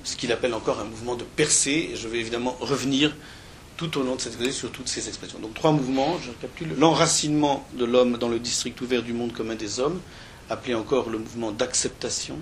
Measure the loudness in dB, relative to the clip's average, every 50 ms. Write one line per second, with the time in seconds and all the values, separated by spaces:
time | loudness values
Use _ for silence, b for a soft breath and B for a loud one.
0 | -8 -8 -6 -4 0 0 0 2 2 0 0 0 0 -2 -2 -2 -4 -8 -8 -8
1 | -6 -6 -4 -6 -6 -6 2 2 4 4 4 4 4 2 2 0 0 -2 -6 -6
2 | -6 -4 -2 -2 -2 -2 -2 -2 -2 -2 -2 -2 -2 0 0 0 2 2 4 4
3 | 4 4 2 B B B B B B B B B B B -10 -8 -6 -4 -2 -2
4 | 0 0 -2 -2 -4 -6 -4 -2 -2 0 0 -2 -6 -8 -8 -8 -6 -6 -4 -4
5 | -6 -6 -8 -10 -10 -12 -10 -10 -10 -10 -6 4 4 6 6 6 4 2 2 2
6 | 4 2 2 -2 -4 -8 -10 -10 -10 -10 -8 -6 -6 -4 4 6 8 8 8 8
7 | 6 4 4 2 2 2 4 4 4 4 2 0 -2 -8 -2 -2 0 6 6 6
8 | 6 6 4 0 0 0 0 -2 -2 -2 -2 -2 -2 -4 -6 -6 -2 0 0 0
9 | 0 0 -4 -2 -2 -4 -4 -4 -4 -4 -4 -6 -6 -6 -2 0 0 0 0 -2
10 | -8 B B B B B B B B -6 -6 -4 -2 -2 -2 -2 2 2 2 2
11 | 2 0 -4 -4 -6 -6 -6 -4 -4 -4 0 0 -2 0 2 0 0 0 -4 -4
12 | -6 -4 -4 -4 -6 -6 -8 -10